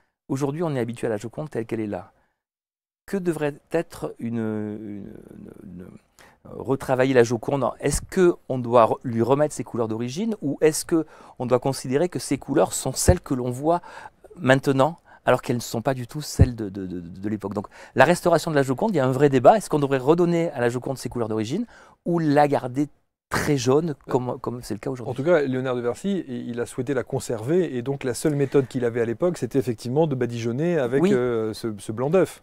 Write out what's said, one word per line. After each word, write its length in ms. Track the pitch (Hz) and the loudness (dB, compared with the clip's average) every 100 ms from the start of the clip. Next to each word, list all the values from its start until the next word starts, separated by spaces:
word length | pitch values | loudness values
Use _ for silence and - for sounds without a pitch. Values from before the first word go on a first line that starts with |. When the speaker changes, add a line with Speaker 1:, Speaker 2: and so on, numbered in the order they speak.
| _ _ - | _ _ -6
Speaker 1:
aujourd'hui 360 | 135 139 151 | -2 -2 -2
on 120 | 170 135 | -2 -2
est 40 | |
habitué 280 | 117 117 117 | -4 -4 -4
à 20 | |
la 80 | 104 | -4
Joconde 320 | 117 - 151 | -6 -10 -8
telle 160 | 123 113 | -8 -6
qu'elle 160 | 110 | -4
est 60 | 107 | -4
là. 240 | 92 92 _ _ _ _ _ _ _ _ _ - | -6 -10 _ _ _ _ _ _ _ _ _ -8
Que 120 | 196 | -4
devrait 380 | 175 156 147 147 _ | -2 -2 -4 -4 _
être 420 | 165 165 - - - | -4 -4 -8 -10 -8
une, 180 | 117 117 | -6 -4
une, 760 | 110 107 107 107 107 101 95 - - - - - | -4 -4 -6 -8 -12 -14 -14 -18 -20 -20 -20 -20
une, 160 | - 90 | -18 -16
une, 60 | 90 85 _ _ - _ - | -18 -20 _ _ -20 _ -16
retravailler 680 | 92 101 135 - 127 135 | -10 -4 -2 0 2 6
la 100 | 127 | 6
Joconde ? 460 | 117 117 - 139 120 - | 4 2 -2 0 -2 -2
Est-ce 220 | 135 - | -2 -2
qu'on 580 | - 190 175 - - 131 | -2 4 4 4 -4 -6
doit 260 | 123 120 110 | 4 6 6
re-, 120 | 135 | 4
lui 180 | 131 113 | -2 0
remettre 320 | 117 143 151 | 2 4 2
ses 100 | - | -2
couleurs 240 | - - 110 | -6 -4 -2
d'origine 480 | 110 120 143 226 208 | -2 -6 -4 -4 -4
ou 160 | 147 - | -6 2
est-ce 240 | 156 151 - | 2 2 -2
qu'on 600 | 165 151 - - - 123 | -2 -2 -10 -20 -8 0
doit 140 | 123 | 2
considérer 500 | 139 135 131 135 175 | 2 -4 -2 0 0
que 100 | 131 | -2
ces 180 | - 135 | -4 -4
couleurs 360 | - 147 185 | 0 0 0
sont 200 | - 135 | -2 -6
celles 260 | - - 180 | 2 2 2
que 120 | - | 0
l'on 160 | 131 127 | -4 -2
voit 300 | 123 151 170 - - - _ - - | -2 0 -2 -4 -18 -20 _ -20 -2
maintenant 600 | 131 135 143 135 143 175 _ - - | 4 4 4 4 2 0 _ -4 2
alors 160 | 127 | 2
qu'elles 140 | - 123 | 2 -4
ne 40 | |
sont 220 | - 117 | -4 -4
pas 100 | 123 | -2
du 140 | 127 120 | -4 -6
tout 140 | 151 | -10
celles 340 | - - 127 113 | -6 4 4 4
de, 140 | 101 | -8
de, 160 | 98 92 | -8 -8
de, 140 | 90 | -8
de 300 | 85 92 104 | -10 -10 -6
l'époque ? 240 | 107 98 | -6 -4
Donc 140 | 101 - - - 120 | -6 -8 -14 -6 6
la 100 | 135 | 6
restauration 440 | 175 175 160 170 | 6 4 2 2
de 40 | 147 | 0
la 80 | |
Joconde, 280 | 135 127 220 | 2 0 0
il 40 | 165 | 2
y 40 | |
a 40 | 131 | 2
un 60 | |
vrai 180 | 127 147 | 4 4
débat. 280 | 131 139 214 | 8 8 6
Est-ce 120 | - | 2
qu'on 100 | 151 | 0
devrait 180 | 139 135 | 2 2
redonner 520 | 127 170 175 170 165 | 4 4 4 2 0
à 100 | 135 | 0
la 80 | 120 | -2
Joconde 280 | 123 135 131 | -2 -6 -8
ses 120 | 127 | -8
couleurs 200 | 120 110 | -6 -4
d'origine 360 | 110 107 180 240 - - _ - | -2 -2 -4 -6 -12 -20 _ -2
ou 140 | 170 | 0
la 280 | 156 143 147 | 2 4 4
garder 400 | 131 123 127 147 _ _ _ _ | 2 -2 -4 -4 _ _ _ _
très 260 | - - 143 | -4 0 0
jaune, 400 | 120 143 170 143 - | 4 4 2 -6 -2
comme, 280 | 127 123 127 | -2 0 -6
comme 200 | - 123 | -8 -8
c'est 120 | - | -8
le 60 | 107 | -8
cas 100 | 143 | -6
aujourd'hui ? 220 | 127 117 | -8 -8
Speaker 2:
En 40 | 127 | -4
tout 80 | |
cas, 160 | 151 170 | 2 2
Léonard 340 | 139 127 131 123 | 2 -2 -2 -2
de 20 | |
Vinci, 440 | 120 127 196 190 135 | -2 -4 -4 -4 -4
il, 220 | 123 123 | -8 -8
il 100 | 117 | -6
a 60 | 117 | -6
souhaité 280 | - 135 | -6 -4
la 100 | 131 | -4
conserver 760 | - 135 - 113 117 180 156 127 | -2 -6 -6 -6 0 0 0 -4
et 40 | |
donc 220 | 120 139 | -4 -4
la 100 | 131 | -4
seule 220 | 117 160 143 | -2 -2 0
méthode 320 | 135 143 131 | 2 2 0
qu'il 160 | 131 | -2
avait 160 | 120 117 | -2 0
à 60 | 113 | -2
l'époque, 320 | 113 180 170 | 0 -2 -2
c'était 200 | 120 139 | -2 -2
effectivement 480 | 123 110 120 139 165 | -2 -4 -2 0 0
de 100 | 131 | 0
badigeonner 640 | 120 120 117 120 170 165 | -2 -2 -4 -2 0 0
avec, 240 | 120 139 | 0 2
Speaker 1:
Oui. 120 | 185 | 2
Speaker 2:
euh, 400 | 123 123 117 110 | 2 2 0 -2
ce, 200 | 107 117 104 | -4 -8 -8
ce 160 | - | -8
blanc 160 | 117 135 | -4 2
d'œuf. 320 | 185 151 - | 2 2 -2